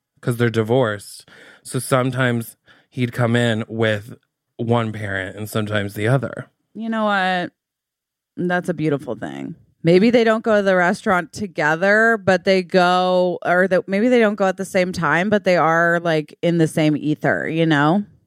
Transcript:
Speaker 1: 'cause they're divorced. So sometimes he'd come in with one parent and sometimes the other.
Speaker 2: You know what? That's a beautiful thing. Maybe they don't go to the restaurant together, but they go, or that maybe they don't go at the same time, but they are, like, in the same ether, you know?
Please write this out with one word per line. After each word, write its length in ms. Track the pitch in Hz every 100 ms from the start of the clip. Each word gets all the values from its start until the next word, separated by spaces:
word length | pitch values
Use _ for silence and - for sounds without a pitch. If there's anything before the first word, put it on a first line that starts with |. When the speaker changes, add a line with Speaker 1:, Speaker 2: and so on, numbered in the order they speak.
| _ _
Speaker 1:
'cause 180 | - 117
they're 120 | 120
divorced. 760 | 110 107 127 117 104 - - - - - -
So 160 | - 131
sometimes 800 | - 131 127 123 127 120 113 - _ _ _
he'd 240 | - 120
come 240 | 120 120 120
in 280 | 120 110 113
with 460 | 113 110 107 110 120 _ _ _ -
one 360 | 117 120 113
parent 440 | 107 104 98 95 98
and 120 | 107
sometimes 460 | 117 104 107 101
the 140 | 104 107
other. 380 | 135 117 - - _ _
Speaker 2:
You 140 | 202 226
know 160 | 226
what? 480 | 214 202 185 185 175 _ _ _ _ _ _ _ _ -
That's 320 | 175 180 175
a 40 |
beautiful 400 | 156 156 139 131
thing. 420 | 110 80 69 67 170 _ _
Maybe 260 | 160 180 233
they 120 | 233
don't 220 | 226 220
go 140 | 226 208
to 40 |
the 140 | 196 185
restaurant 560 | 175 185 220 180 165
together, 840 | - 208 151 151 165 190 208 226 220
but 280 | 185 185
they 180 | 196 190
go, 800 | 175 190 180 180 185 185 180 175
or 220 | - 175 185
that 220 | 185 170
maybe 180 | 190 240
they 120 | 247
don't 160 | 214 202
go 100 | 190
at 100 | 185
the 80 |
same 280 | 196 196 180
time, 360 | 175 156 160 196
but 140 | 208
they 140 | 185 175
are, 420 | 151 165 170 170
like, 400 | 170 156 151 -
in 180 | 170 170
the 100 | 160
same 280 | - 151 147
ether, 520 | 147 151 147 92 67
you 180 | 160 165
know? 380 | 147 151 190 202 _